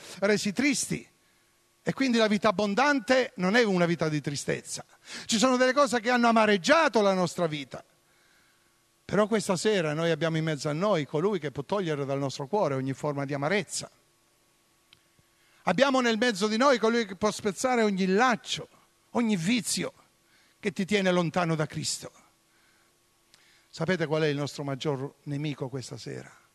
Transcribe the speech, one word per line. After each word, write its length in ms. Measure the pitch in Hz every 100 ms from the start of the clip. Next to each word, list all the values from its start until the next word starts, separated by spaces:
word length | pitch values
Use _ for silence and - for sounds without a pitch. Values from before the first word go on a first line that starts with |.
| - -
resi 340 | 196 208 208
tristi. 560 | 185 285 240 - 151 - _ _ _ _ _ _ _
E 80 | -
quindi 220 | - 269 226
la 120 | 214
vita 220 | 208 220
abbondante 800 | 185 208 202 285 285 208 262 226 -
non 180 | 185 233
è 80 |
una 220 | 220 185 170
vita 220 | 170 160
di 120 | 151
tristezza. 640 | 147 143 - 135 - - - _ - -
Ci 120 | - 220
sono 200 | 254 247
delle 160 | 254
cose 260 | 254 269 240
che 120 | 214
hanno 180 | 247 240
amareggiato 720 | 226 214 202 165 320 302 226
la 120 | 202
nostra 360 | 185 175 - 165
vita. 360 | 151 131 - - _ _ _ _ _ _ _ _ _ _ _
Però 220 | - 190 208
questa 300 | 220 - 170
sera 360 | 214 202 156
noi 200 | 151 170
abbiamo 240 | 156 160 160
in 80 |
mezzo 240 | 160 147 147
a 40 |
noi 340 | 147 208 175 139
colui 340 | 156 190 190
che 100 | 143
può 140 | 127
togliere 400 | - 202 170 143
dal 160 | 135 139
nostro 260 | 139 - 139
cuore 280 | 208 165
ogni 180 | 135 135
forma 320 | 131 151 143
di 100 | 139
amarezza. 560 | 143 143 202 156 - 113 _ _ _ _ _ _ _ _ _ _ _ _ _ _ _ _ _
Abbiamo 360 | - 185 277 262
nel 180 | 240 220
mezzo 280 | 247 185 214
di 100 | 220
noi 220 | 277 240
colui 260 | 220 233
che 120 | 202 190
può 160 | 208
spezzare 500 | - 208 175 262 247
ogni 240 | 214 190 185
laccio, 640 | 196 254 214 - - - _ _ _ _
ogni 240 | 226 226
vizio 580 | 202 165 240 - - 165 - _ _ _ _ _ _
che 100 | 208
ti 140 | -
tiene 260 | 180 202 190
lontano 460 | 180 165 185 170 160
da 100 | 151
Cristo. 460 | 156 135 - - - _ _ _ _ _ _ _ _ _ _ _ _ _ _ _
Sapete 380 | - 165 180 151
qual 160 | 156
è 60 | 156
il 80 | 143
nostro 260 | 143 -
maggior 520 | 139 135 160 135 139 -
nemico 440 | 147 143 151 135 135
questa 280 | 131 - 123
sera? 360 | 143 127 - - _